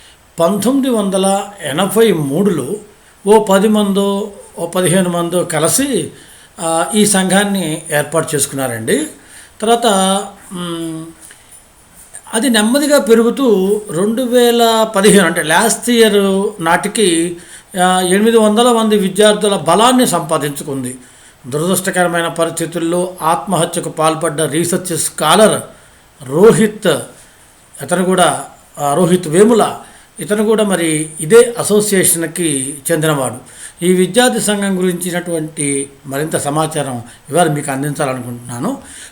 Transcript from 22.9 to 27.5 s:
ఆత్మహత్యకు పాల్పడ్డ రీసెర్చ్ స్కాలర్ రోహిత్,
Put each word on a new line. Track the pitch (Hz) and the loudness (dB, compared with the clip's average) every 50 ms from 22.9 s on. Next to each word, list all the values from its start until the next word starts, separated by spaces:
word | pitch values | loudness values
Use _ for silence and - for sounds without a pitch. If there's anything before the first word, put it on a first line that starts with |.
| 170 180 185 185 180 - 156 | -2 -2 -2 -4 -6 -4 -2
ఆత్మహత్యకు | 160 170 180 - 202 185 156 170 175 - 190 156 160 | -2 -2 -2 -2 -2 -2 -2 -2 -2 -2 -4 -6 -6
పాల్పడ్డ | - - 156 160 160 151 165 165 151 143 160 | -4 -2 0 0 0 -2 -4 -4 -2 -2 -4
రీసెర్చ్ | 139 131 160 170 170 - - - - 170 151 | -2 -2 -2 -2 -2 -2 -4 -4 -4 -6 -6
స్కాలర్ | - - - - 170 156 165 196 220 196 151 123 107 - - - - - _ _ _ _ _ - 143 123 | -6 -6 -6 -2 0 2 4 6 4 4 4 0 -4 -10 -18 -20 -20 -20 _ _ _ _ _ -20 -10 -4
రోహిత్, | 135 156 190 226 185 147 220 208 214 208 - 185 147 123 - - - - - - _ _ - _ | 2 4 6 6 6 6 4 2 0 -2 -2 -2 -2 -2 -4 -10 -18 -20 -20 -20 _ _ -20 _